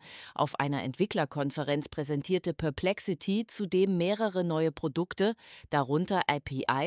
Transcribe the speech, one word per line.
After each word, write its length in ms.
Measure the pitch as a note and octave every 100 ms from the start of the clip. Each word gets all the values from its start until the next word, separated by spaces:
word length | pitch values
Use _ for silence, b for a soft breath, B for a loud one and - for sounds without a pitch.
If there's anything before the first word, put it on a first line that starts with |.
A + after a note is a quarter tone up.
| B B B
Auf 260 | - D3 -
einer 220 | C#3+ C#3
Entwicklerkonferenz 1080 | G#2 - G3+ G3+ D3 D3 C#3+ D#3 C#3 D3 D3+
präsentierte 680 | - D3 D3 - F3+ - D#3
Perplexity 880 | D#3+ C#3 F3+ G3+ - F3 - G3+ A#3
zudem 520 | - G3 F#3 G3 F3+
mehrere 460 | F3 G#3 A3 F#3
neue 280 | F3 D#3 D#3+
Produkte, 640 | D3 D#3+ C3+ F3 - G3 A#3 B B B
darunter 520 | D3 B2+ D3+ F#3 F#3+ -
A 140 | D3
P 240 | - C3 - C3